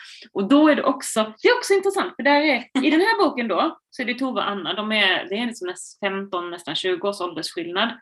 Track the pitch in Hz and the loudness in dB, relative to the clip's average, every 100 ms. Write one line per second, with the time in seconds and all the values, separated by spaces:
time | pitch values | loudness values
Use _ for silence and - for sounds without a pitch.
0 | - - - - 196 285 311 269 - 277 | -18 -20 -10 -4 2 6 6 4 2 -2
1 | - 226 214 - 453 494 - 392 381 381 | -2 -2 -2 0 2 2 2 2 2 -2
2 | 349 - 262 285 302 247 - 269 285 311 | -2 -2 2 4 4 0 -2 -2 2 4
3 | 427 415 330 - 233 175 320 - _ - | 4 4 2 0 -2 0 0 -4 _ -8
4 | 233 240 262 - - 196 160 190 214 214 | -6 -4 -4 -2 -4 -4 -6 -6 -2 2
5 | 190 175 175 202 240 - 180 180 - - | 2 2 -2 -4 -4 -6 -8 -10 -14 -8
6 | 202 196 196 180 175 170 - 156 185 175 | -4 -4 -4 -6 -6 -10 -8 -4 -2 -2
7 | 202 202 180 156 165 - 170 180 233 247 | -4 -4 -6 -8 -10 -8 -6 -2 -2 -4